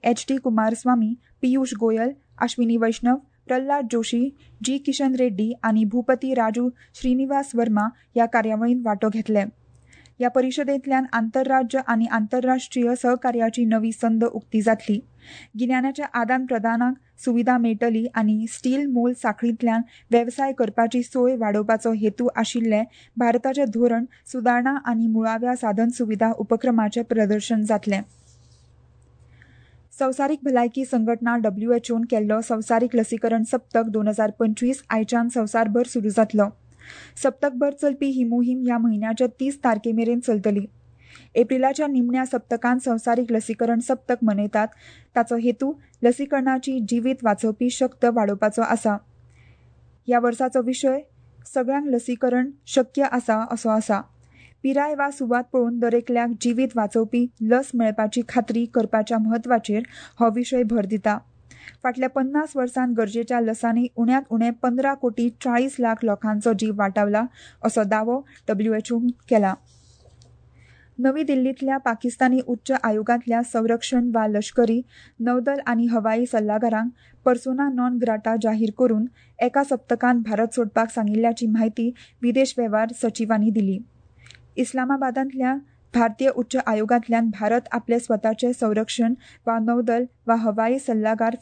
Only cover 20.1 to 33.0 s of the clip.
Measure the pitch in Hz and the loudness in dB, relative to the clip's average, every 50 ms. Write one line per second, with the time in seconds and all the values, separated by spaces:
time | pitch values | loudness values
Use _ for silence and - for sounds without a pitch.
20.1 | 233 240 233 240 247 - 269 269 262 - 240 208 214 - 233 226 - 247 240 - | 2 2 2 2 -2 -2 -2 -2 0 0 -2 0 0 0 0 2 0 -2 -2 -2
21.1 | - 262 247 247 262 240 226 208 202 214 214 208 226 220 - 233 226 214 214 214 | 0 2 2 2 2 2 0 0 0 0 0 0 0 0 0 0 0 0 0 0
22.1 | 202 - 247 240 - - 226 - - 240 226 226 214 208 226 - - - - _ | 0 0 -2 -2 0 0 -2 -2 -2 -2 0 2 2 2 0 -2 -6 -16 -20 _
23.1 | _ 226 247 233 233 240 - 269 269 285 277 233 208 226 240 240 233 226 240 254 | _ 0 2 2 2 2 0 0 0 0 0 0 2 2 2 2 2 0 -2 -4
24.1 | - - _ - - 254 214 247 240 240 247 262 277 277 269 247 240 226 226 226 | -8 -14 _ -12 -8 -2 0 2 2 2 2 0 -2 -2 -2 -2 0 0 2 2
25.1 | 220 220 220 220 226 226 240 247 247 247 - 220 202 202 233 233 240 - 247 214 | 2 2 0 0 -2 -2 -2 -2 -2 -2 -2 -2 0 2 0 0 0 -2 -2 -2
26.1 | 220 202 226 226 226 - 214 - 233 226 - 254 240 226 220 208 - 233 233 - | 0 0 0 0 0 -2 -2 0 0 0 2 2 2 2 2 0 -2 -4 -4 0
27.1 | 247 226 214 196 208 214 208 - 233 220 214 208 220 208 - 214 202 190 208 - | 0 2 2 2 0 0 -2 -2 0 0 0 0 0 0 0 -2 -2 -2 -4 -8
28.1 | _ _ _ - - _ _ _ - _ _ _ _ _ _ _ _ _ _ _ | _ _ _ -20 -20 _ _ _ -20 _ _ _ _ _ _ _ _ _ _ _
29.1 | _ _ - - - - - - - - - _ _ - _ _ - - 277 262 | _ _ -20 -20 -20 -20 -20 -20 -20 -20 -20 _ _ -20 _ _ -6 -4 -2 -2
30.1 | 262 262 277 277 311 285 - 277 254 247 240 240 233 269 269 254 - 240 220 226 | 0 0 0 -2 -2 -2 -2 0 2 2 2 0 0 -4 -4 -2 -2 0 0 0
31.1 | 233 226 233 233 233 240 214 214 196 208 214 233 240 233 233 - 240 226 233 233 | 0 -2 -2 -2 0 0 0 -2 -2 -2 0 0 0 0 0 -2 -2 -2 -2 0
32.1 | 254 220 214 208 214 220 226 - 233 220 220 - 240 226 240 240 - 240 | 0 0 2 0 0 -2 -2 -2 -4 -4 -2 0 0 2 2 2 2 0